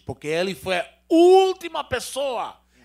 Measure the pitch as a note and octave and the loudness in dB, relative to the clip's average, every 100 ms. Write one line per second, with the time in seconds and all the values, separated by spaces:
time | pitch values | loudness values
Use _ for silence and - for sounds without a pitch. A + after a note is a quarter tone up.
0 | - C3+ D3 D#3+ F#3+ F3+ F3+ F3+ - _ | -16 -14 -6 -4 -6 -8 -6 -6 -6 _
1 | _ E4 F4 F#4+ F#4+ F#4 E4+ D#4+ C#4 B3 | _ 4 6 6 4 -4 -10 -10 -8 -8
2 | - C4 C#4 A#3 D3 - _ _ | -8 -8 -8 -6 -10 -14 _ _